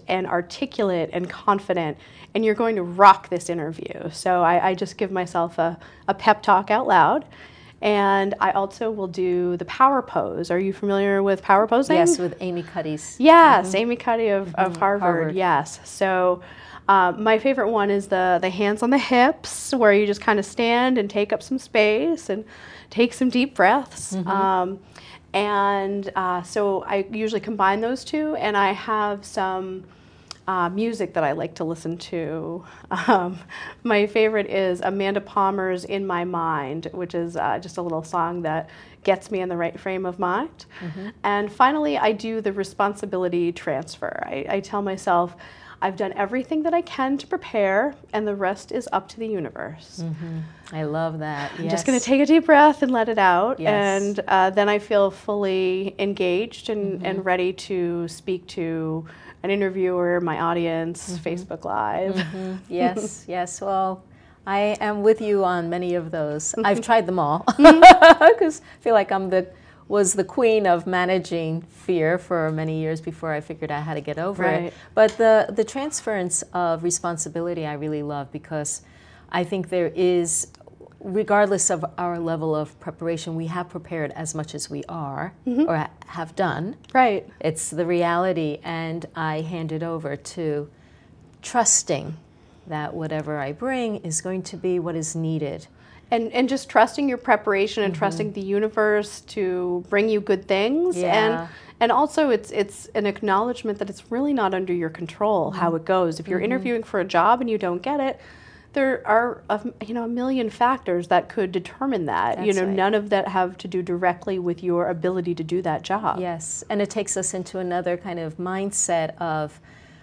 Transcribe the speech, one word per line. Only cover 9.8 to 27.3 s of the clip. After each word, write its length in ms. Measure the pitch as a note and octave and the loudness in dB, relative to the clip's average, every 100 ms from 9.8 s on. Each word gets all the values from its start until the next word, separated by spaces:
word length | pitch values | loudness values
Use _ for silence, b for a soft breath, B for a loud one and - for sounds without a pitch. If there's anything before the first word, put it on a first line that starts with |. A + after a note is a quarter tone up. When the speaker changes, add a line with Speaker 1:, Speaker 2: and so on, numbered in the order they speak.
| C4 C4+ | 4 4
Speaker 1:
pose. 480 | B3 E3+ G2+ F2 E3+ | 0 -2 -2 -4 -2
Are 80 | F3+ | -2
you 140 | G3 | -2
familiar 500 | G3 G3+ G3 G3+ G3 | -2 -2 0 2 2
with 200 | G3 F#3+ | 2 0
power 220 | - G3 A3 | 4 6 6
posing? 260 | A#3+ C#4 | 2 4
Speaker 2:
Yes, 240 | D#4+ E4+ D#4 | 4 4 2
with 180 | F3 - | -2 -4
Amy 240 | F#3 F3 | -6 -6
Cuddy's. 500 | E3 F3+ D#3+ D3+ - - | -6 -6 -6 -6 -8 4
Speaker 1:
Yes, 480 | C#4+ E4+ D#4+ A3 F#3 | 8 10 10 8 4
Speaker 2:
Mm-hmm. 80 | F#3+ | 0
Speaker 1:
Amy 180 | A#3 | 0
Cuddy 340 | A#3+ - A3+ A3+ | -2 -2 0 2
of, 220 | G3 F#3+ D#3+ | 0 -2 -2
of 160 | F#3 | -2
Speaker 2:
Mm-hmm. 80 | E3 | 0
Speaker 1:
Harvard, 200 | G3 G3+ | 0 2
Speaker 2:
Harvard. 340 | F3+ E3 D#3+ F3+ | 2 2 0 0
Speaker 1:
yes. 420 | F3+ D3 D#3 - | 2 2 0 -8
So, 580 | - - F#3+ F#3 F3+ F3+ B B B B - | -18 -2 0 2 2 0 B B B B 4
uh, 240 | G3 F3+ F3+ | 6 4 2
my 220 | A3 A3 | 2 4
favorite 300 | C4+ B3+ G#3+ | 4 2 0
one 180 | A3+ G3+ | 2 2
is 200 | G3+ G3 | 0 0
the, 320 | F#3 F#3 F3 | 0 2 2
the 80 | F#3 | 0
hands 320 | F3+ G3+ G#3+ | 0 0 0
on 80 | A#3+ | 2
the 80 | C4+ | 2
hips, 720 | A3+ B3 B3 - - - - | 4 4 4 2 -6 -12 -4
where 200 | C4+ G#3+ | 4 6
you 140 | G3+ G#3 | 6 4
just 120 | G3+ | 0
kinda 220 | - G#3+ | 2 2
stand 560 | G#3 - A#3 A#3+ B3+ B3+ | 0 -2 2 2 2 0
and 100 | G3+ | 0
take 240 | G#3 G#3 | -2 -2
up 80 | G#3+ | -2
some 160 | - C4 | -4 -8
space 680 | - A3+ G#3+ G#3+ D#4 E4 - | -2 2 4 2 0 -2 -4
and 140 | G3 G#3+ B B B B | -8 -8 B B B B
take 220 | - A#3+ | 0 0
some 160 | - B3+ | 2 0
deep 240 | B3 C4+ | 2 0
breaths. 580 | - F#3 C4 C4 - - | 4 4 4 0 -10 -8
Speaker 2:
Mm-hmm. 160 | F#3+ F3 | -6 -2
Speaker 1:
Um, 520 | G3 F#3+ F#3 F3+ F#3+ B B B B - | 0 2 2 -2 -6 B B B B -8
and, 800 | F#3+ G#3 G3+ G3+ G3+ G3 G3+ G3 F#3+ | -4 0 0 2 0 -2 -4 -6 -4
uh, 260 | F#3 F3+ | -2 -4
so 400 | F3 G#3+ G3+ F#3+ | -4 -2 0 -2
I 220 | - G3+ G3 | -2 -4 -4
usually 280 | G#3+ A3 | -4 -4